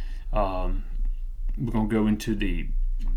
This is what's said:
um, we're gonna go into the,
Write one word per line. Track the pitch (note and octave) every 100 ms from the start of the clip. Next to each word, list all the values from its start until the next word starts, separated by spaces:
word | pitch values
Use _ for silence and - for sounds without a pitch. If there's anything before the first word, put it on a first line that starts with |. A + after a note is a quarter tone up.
| - - -
um, | G#2+ G2 F#2 F2+ F#2 - - - - - - - -
we're | A#2+
gonna | A2 G#2+
go | A2 G#2+
into | G#2+ - G#2
the, | G2 F2 - - - - -